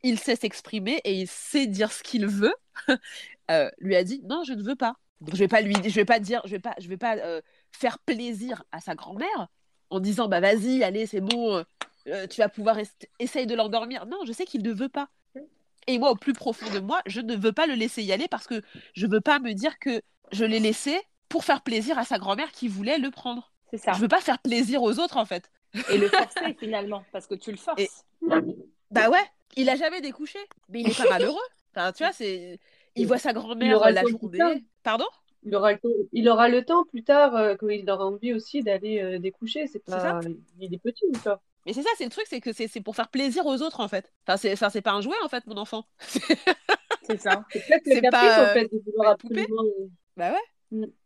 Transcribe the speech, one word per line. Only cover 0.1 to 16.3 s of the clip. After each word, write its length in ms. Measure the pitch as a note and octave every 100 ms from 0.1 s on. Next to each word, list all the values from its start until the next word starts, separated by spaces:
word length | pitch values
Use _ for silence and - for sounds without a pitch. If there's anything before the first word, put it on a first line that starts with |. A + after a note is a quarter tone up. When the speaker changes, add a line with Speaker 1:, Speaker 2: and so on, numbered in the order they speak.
| A3+
Speaker 1:
sait 160 | -
s'exprimer 640 | A#3 G#3+ - - G#3+ F#3+ D#4
et 80 | G3+
il 160 | F#3+ F#3
sait 380 | - - D4 B3+
dire 260 | G3 G#3+
ce 100 | -
qu'il 240 | - A#3+ G#3
veut. 280 | G3+ A3 B4 _ - -
<laughs> 120 | C4 - - - - -
Euh, 200 | D#3+ C#3 -
lui 180 | F#3+
a 100 | F3+
dit, « 180 | F3+ C4+
Non, 180 | F#3+ D4+
je 120 | C#4
ne 80 | A3+
veux 120 | G#3
pas. » 220 | C4+ A#3 B3 _ _
Donc, 140 | D#3
je 60 | F#3
vais 80 | G3
pas 120 | A3
lui, 140 | G3+ G3+
je 100 | G3+
vais 120 | G#3 G3+
pas 120 | A#3
dire, 220 | G3 A#3 F#3+
je 60 |
vais 60 | G3
pas, 160 | A#3 F#3
je 100 | F3
vais 80 | F#3
pas, 220 | A#3+ G#3+
euh, 240 | E3 E3 _ _ _
faire 260 | - B3 -
plaisir 680 | - A3+ A#3+ G#3 B3 A3+ -
à 80 | D#3+
sa 140 | F#3+
grand-mère 540 | D#3+ D#3 G3 F4 F#4+ F3 _ _ _ _
en 100 | F#3+
disant, « 280 | F#3+ G#3 A3
Bah, 100 | F3
vas-y, 420 | F#3+ A3+ A3+ C4
allez, 220 | G3 G3+
c'est 160 | A3 G3+
bon, 360 | F#3+ A#3+ A#3 F#3+
euh, 60 | E3 _ - _ -
euh, 180 | F#3+ F#3+
tu 140 | -
vas 80 | G#3
pouvoir 280 | - G#3 G#3+
rest-, 300 | G#3+ _ - _
essaye 280 | A#3+ D4 A#3+
de 80 |
l'endormir. » 520 | A3+ G#3+ A3+ A#3 B3+ F#3+
Non, 140 | F#4
je 80 | C#4+
sais 140 | A#3 F#4
qu'il 160 | -
ne 100 | G#3+
veut 160 | G#3 B3+
pas. 220 | C#4+ C#4+ _ _ C4 D4+ _ _ _ -
Et 120 | B3
moi, 120 | C#4
au 60 | G3+
plus 160 | -